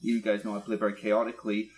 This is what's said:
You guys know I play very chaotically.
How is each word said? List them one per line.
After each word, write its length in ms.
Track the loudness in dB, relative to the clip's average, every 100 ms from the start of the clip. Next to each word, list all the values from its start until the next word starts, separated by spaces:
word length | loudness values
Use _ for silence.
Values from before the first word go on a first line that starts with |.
You 200 | 0 0
guys 220 | 2 0
know 140 | -2 -6
I 20 |
play 160 | -2 0
very 180 | 0
chaotically. 760 | 0 2 2 2 -2 -2 -2 -2